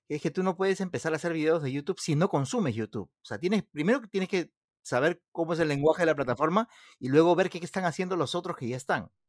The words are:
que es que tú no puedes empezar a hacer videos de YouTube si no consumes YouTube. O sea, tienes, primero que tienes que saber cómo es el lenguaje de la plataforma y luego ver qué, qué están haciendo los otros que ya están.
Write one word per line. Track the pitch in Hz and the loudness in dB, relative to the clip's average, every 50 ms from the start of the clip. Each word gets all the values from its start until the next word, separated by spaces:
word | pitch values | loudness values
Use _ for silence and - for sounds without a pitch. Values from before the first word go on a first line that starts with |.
| _ | _
que | - 151 | -8 -6
es | 151 | -4
que | - 170 | -4 -4
tú | 147 185 | -2 -2
no | 185 190 180 | 0 0 0
puedes | 175 190 190 190 185 | 0 0 0 0 0
empezar | 190 180 - 131 - 160 156 | -2 -4 -4 -4 -4 -2 -2
a | |
hacer | 156 - 175 165 | -2 -2 -2 -2
videos | 160 151 156 160 170 | 0 2 2 2 2
de | 147 131 | 0 -2
YouTube | 131 143 143 - 185 - | -4 -4 -4 -4 -6 -4
si | - - 151 | -2 0 2
no | 143 175 | 2 2
consumes | 202 - 147 139 - - 247 202 139 107 | 2 2 0 0 0 -2 -2 0 0 0
YouTube. | 113 110 104 - 113 92 - _ _ | -2 -4 -4 -6 -8 -10 -10 _ _
O | - | -12
sea, | - 117 | -10 -6
tienes, | 101 151 185 214 208 - _ | -4 -2 0 0 0 -2 _
primero | - 151 147 185 240 285 | -4 -2 0 2 0 0
que | 226 | -2
tienes | 202 - 196 185 - | -4 -6 -6 -4 -2
que | - 185 160 - _ _ _ _ _ _ | -2 -2 -2 -4 _ _ _ _ _ _
saber | - - 131 123 135 165 180 - _ _ | -8 -2 0 2 2 2 0 -2 _ _
cómo | - 165 165 160 170 | -6 -4 -2 0 0
es | 160 | 0
el | 165 | 2
lenguaje | 156 143 139 143 156 160 - | 2 2 2 4 2 4 4
de | 175 | 2
la | 160 151 | 2 2
plataforma | 143 139 123 120 127 147 156 175 214 226 - _ - - - - - | 2 0 -2 -2 0 0 2 2 2 0 -2 _ -20 -20 -20 -16 -8
y | - 127 | -2 4
luego | 131 151 165 170 175 | 6 6 8 6 6
ver | 165 190 175 | 4 2 0
qué, | - 175 | -2 -8
qué | 170 | -10
están | 156 - 196 185 | -8 -4 -2 -2
haciendo | 170 151 - 185 180 190 | -2 -2 -2 -4 -2 -2
los | 180 147 123 - | -2 -2 -2 -4
otros | 175 170 175 165 | -4 -6 -6 -8
que | - 131 | -6 -6
ya | 113 123 | -6 -6
están. | 127 - - 185 135 - - _ _ _ | -6 -4 -4 -4 -4 -4 -8 _ _ _